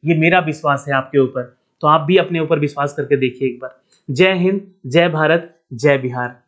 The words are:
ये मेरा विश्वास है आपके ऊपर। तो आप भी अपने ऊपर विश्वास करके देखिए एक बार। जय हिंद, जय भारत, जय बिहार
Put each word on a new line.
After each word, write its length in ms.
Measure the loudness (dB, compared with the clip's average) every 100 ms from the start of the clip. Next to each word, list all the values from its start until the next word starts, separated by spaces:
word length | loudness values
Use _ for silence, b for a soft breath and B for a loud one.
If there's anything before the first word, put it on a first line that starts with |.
ये 140 | 0 2
मेरा 220 | 4 2
विश्वास 440 | 0 -4 -2 -2 -2
है 60 | -4
आपके 240 | 0 0
ऊपर। 340 | 0 -2 -10 _ _ _
तो 40 | 2
आप 140 | 2
भी 160 | 4 2
अपने 220 | 2 -2
ऊपर 200 | 0 0
विश्वास 340 | -2 -2 -6
करके 240 | -4 -2 0
देखिए 300 | 0 -2 -6
एक 100 | -6
बार। 200 | -14 _ _ _ -10
जय 240 | 0 2
हिंद, 280 | 2 0 -2 -8 _ -2
जय 220 | 2 2
भारत, 440 | 2 2 0 -2 _ _
जय 240 | -2 0 0
बिहार 420 | -2 -6 -8 -10